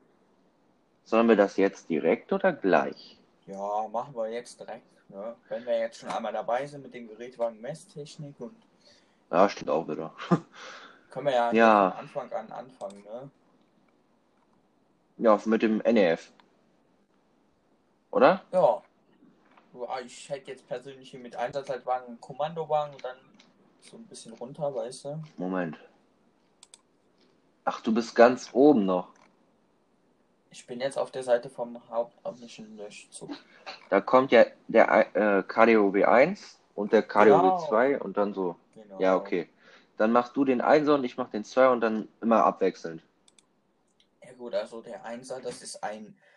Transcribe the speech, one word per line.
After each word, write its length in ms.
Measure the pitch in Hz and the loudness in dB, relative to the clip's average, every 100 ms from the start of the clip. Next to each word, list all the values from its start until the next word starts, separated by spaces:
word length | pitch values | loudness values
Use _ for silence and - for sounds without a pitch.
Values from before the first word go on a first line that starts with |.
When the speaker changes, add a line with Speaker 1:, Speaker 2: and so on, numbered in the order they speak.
| _ _ _ _ _ _ _ _ _ _ | _ _ _ _ _ _ _ _ _ _
Speaker 1:
Sollen 240 | _ 113 117 | _ 2 4
wir 80 | 101 | 4
das 200 | 98 - | 4 2
jetzt 320 | 95 - - | 0 -2 -6
direkt 440 | 78 85 117 - | -2 0 -2 -2
oder 200 | 196 190 | -2 -2
gleich? 680 | 147 95 78 67 - - - _ _ - | -2 0 0 0 -8 -20 -20 _ _ -18
Speaker 2:
Ja, 400 | 98 101 104 107 | -12 -6 -6 -6
machen 260 | 110 139 | -8 -10
wir 140 | 120 110 | -10 -8
jetzt 320 | 117 - - | -10 -14 -18
direkt, 480 | 107 113 _ _ _ | -18 -18 _ _ _
ne? 260 | 98 113 117 - | -16 -16 -16 -14
Wenn 160 | 110 | -10
wir 140 | 120 117 | -4 -4
jetzt 200 | 113 - | -4 -8
schon 120 | 120 | -10
einmal 240 | 110 110 | -8 -6
dabei 320 | 107 104 123 143 | -6 -4 -6 -6
sind 160 | 143 | -14
mit 100 | 127 | -18
dem 160 | 123 113 | -18 -18
Gerätwagen 500 | 110 123 120 117 107 | -18 -16 -8 -6 -6
Messtechnik 760 | 120 160 - 156 147 - 143 - | -14 -14 -18 -20 -18 -18 -18 -16
und 160 | 120 - _ _ _ _ _ _ _ | -18 -18 _ _ _ _ _ _ _
Speaker 1:
Ja, 180 | 85 98 | 2 2
stimmt 220 | - - | 0 -6
auch 180 | 76 82 | -4 -4
wieder. 260 | 78 80 - - | -10 -12 -14 -2
<laughs> 840 | 165 - - - - - _ _ | -2 -2 -20 -20 -20 -20 _ _
Speaker 2:
Können 160 | - 143 | -8 -2
wir 60 | |
ja 200 | 123 117 | 0 2
Speaker 1:
Ja. 380 | 110 113 104 95 | 4 6 6 4
Speaker 2:
von 100 | 104 | 0
Anfang 320 | 143 143 120 | -10 -12 -10
an 200 | 117 113 | -10 -12
anfangen, 500 | - - - 98 101 | -16 -18 -16 -16 -16
ne? 260 | 101 117 147 _ _ _ _ _ _ _ _ _ _ _ _ _ _ _ _ _ _ - | -16 -16 -16 _ _ _ _ _ _ _ _ _ _ _ _ _ _ _ _ _ _ 0
Speaker 1:
Ja, 240 | 113 104 110 | 2 2 2
mit 160 | 110 | 0
dem 180 | 110 107 | 2 0
N 160 | 104 117 | 2 4
E 80 | 87 | 4
F. 200 | 82 - _ _ _ _ _ _ _ _ _ _ _ _ _ _ _ _ _ _ | 0 -6 _ _ _ _ _ _ _ _ _ _ _ _ _ _ _ _ _ _
Oder? 320 | 95 143 190 - | 4 4 4 -2
Speaker 2:
Ja. 300 | 185 139 107 - _ _ _ _ _ _ _ _ | 2 2 0 -6 _ _ _ _ _ _ _ _
Ja, 260 | 127 120 127 | -14 -12 -12
ich 240 | 123 - - | -14 -18 -14
hätte 220 | 139 - | -14 -14
jetzt 180 | 127 - | -20 -14
persönlich 420 | 123 139 131 123 | -14 -14 -20 -20
hier 100 | 131 | -20
mit 140 | 120 113 | -16 -10
Einsatzleitwagen 720 | 120 139 135 123 123 127 123 | -8 -8 -8 -8 -6 -6 -8
und 120 | 117 | -18
Kommandowagen 760 | - 135 156 165 151 151 147 | -16 -8 -8 -8 -4 -4 -4
und 100 | 139 | -10
dann 120 | - - _ _ _ _ _ _ | -14 -16 _ _ _ _ _ _
so 160 | - 117 | -20 -20
ein 80 | |
bisschen 300 | 113 - 117 | -20 -20 -20
runter, 400 | 113 120 151 143 | -16 -16 -8 -8
weißt 320 | 127 120 135 139 | -6 -10 -12 -12
du? 160 | 156 151 - | -12 -14 -10
Speaker 1:
Moment. 400 | 90 92 82 - - _ _ _ _ _ _ _ _ - _ _ _ _ _ _ _ _ | -6 -4 -6 -10 -20 _ _ _ _ _ _ _ _ -20 _ _ _ _ _ _ _ _
Ach, 160 | - - | -10 -6
du 120 | 120 | -4
bist 220 | 110 113 | -2 0
ganz 360 | - 120 127 - | 6 6 4 -2
oben 340 | 113 147 123 95 | 4 6 6 2
noch. 220 | 90 - _ _ _ _ _ _ _ _ _ _ _ _ _ _ | -2 -4 _ _ _ _ _ _ _ _ _ _ _ _ _ _
Speaker 2:
Ich 160 | - - | -20 -16
bin 140 | 120 | -10
jetzt 160 | 135 - | -8 -6
auf 140 | - | -6
der 120 | 131 | -8
Seite 280 | 127 120 131 | 0 -2 -2
vom 280 | - 120 117 - | -10 -12 -12 -10
hauptamtlichen 880 | 113 117 _ 117 120 117 - 107 107 | -8 -8 _ -14 -14 -18 -20 -20 -18
Löschzug. 520 | 104 - - - - - _ _ - - - | -18 -18 -20 -18 -16 -16 _ _ -20 -20 -2
Speaker 1:
Da 100 | 98 | -2
kommt 320 | - 131 135 | 4 4 6
ja 140 | 120 - - - | 6 6 2 0
der, 460 | 113 - 104 - | 4 6 4 2
äh, 280 | - 107 98 | 0 2 2
K 240 | - 113 113 | 0 2 4
D 100 | 110 | 6
O 160 | 98 | 4
W 140 | 98 - | 2 4
eins 520 | 117 160 208 - - _ | 6 4 0 -14 -20 _
und 180 | - - | -8 2
der 100 | 110 | 2
K 240 | - 107 107 | 2 4 6
D 60 | |
O 40 | - | 8
W 40 | |
Speaker 2:
Genau. 240 | 92 92 - | 6 0 0
Speaker 1:
zwei 320 | 110 135 139 | 0 2 0
und 160 | 98 98 | -4 -4
dann 160 | 101 | -2
so. 240 | 95 90 - _ | -2 -6 -8 _
Speaker 2:
Genau. 240 | 110 - 95 | -20 -18 -2
Speaker 1:
Ja, 180 | 95 92 | 0 0
okay. 340 | - 90 80 _ _ - _ - | 0 -6 -6 _ _ -20 _ -2
Dann 140 | 110 | 2
machst 220 | 120 120 139 | 2 0 0
du 100 | 135 | 0
den 160 | 123 | 0
Einser 320 | - 151 147 | 4 4 4
und 100 | 147 | 0
ich 140 | 123 - | -2 -8
mach 100 | 123 | -8
den 160 | 107 | -10
Zweier 280 | - 127 131 | -4 2 4
und 100 | 120 | 4
dann 260 | 113 110 - _ | 0 -2 -6 _
immer 220 | 113 110 | 0 4
abwechselnd. 580 | 82 - 95 - 82 82 - _ _ _ _ _ _ _ _ _ _ _ | 2 2 -2 -4 -10 -14 -18 _ _ _ _ _ _ _ _ _ _ _
Speaker 2:
Ja 80 | - | -20
gut, 220 | 127 120 | -18 -8
also 260 | 196 117 113 | -6 -8 -12
der 240 | 117 104 | -16 -16
Einser, 360 | 113 120 - 127 | -14 -14 -12 -12
das 200 | - - | -12 -14
ist 240 | - - | -16 -14
ein 320 | 104 110 208 - _ | -12 -12 -18 -20 _